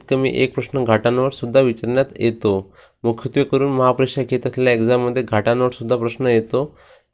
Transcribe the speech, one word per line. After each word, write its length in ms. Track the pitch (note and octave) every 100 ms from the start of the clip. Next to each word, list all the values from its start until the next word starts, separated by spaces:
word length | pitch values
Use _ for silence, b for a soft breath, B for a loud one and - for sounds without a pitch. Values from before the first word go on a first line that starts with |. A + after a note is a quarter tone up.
| -
कमी 240 | C3 C3
एक 200 | B2+ B2+
प्रश्न 300 | - A#2+ C3+
घाटांवर 460 | A#2 A2 A#2+ B2 C3+
सुद्धा 300 | - A#2+ C3
विचारण्यात 440 | C3 A2+ A2+ B2+ C#3 -
येतो. 580 | A#2 A#2 G#2+ G2 G2 b b b
मुख्यत्वे 400 | A#2 A#2 B2+ C#3
करून 280 | C#3 C3+ C#3
महापरीक्षा 500 | C3 B2+ B2 C3 -
घेत 240 | B2 B2+ B2+
असलेल्या 260 | B2 B2+
एक्झाममध्ये 500 | A#2 A2+ B2 B2 B2
घाटांवर 480 | A#2 G#2+ G#2+ B2 B2+
सुद्धा 260 | - A#2 A#2+
प्रश्न 300 | A2+ - C3
येतो, 520 | A2+ A2 B2 D3+ b b b b